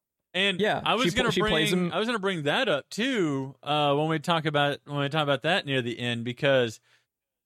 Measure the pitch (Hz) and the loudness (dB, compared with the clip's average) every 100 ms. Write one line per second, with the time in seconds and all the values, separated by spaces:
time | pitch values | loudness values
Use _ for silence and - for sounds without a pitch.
0 | _ _ _ 180 202 180 208 139 147 208 | _ _ _ -2 0 0 0 0 0 2
1 | 254 240 240 - 214 156 160 180 175 165 | 0 0 0 2 2 2 2 0 0 -2
2 | 226 233 190 175 143 202 240 143 - - | -2 -2 -2 -2 0 0 0 -2 -4 -4
3 | 262 233 160 135 135 - 143 151 147 143 | -2 0 0 -2 -4 -8 -2 0 2 2
4 | 156 160 180 165 151 151 143 139 - 143 | 2 0 0 0 0 2 0 -2 -6 -4
5 | 139 156 143 139 156 185 143 131 120 117 | -2 0 0 0 0 0 0 -2 -2 -4
6 | 120 117 117 123 143 131 120 - _ _ | -4 -4 -6 -2 2 4 2 -4 _ _
7 | _ _ _ _ | _ _ _ _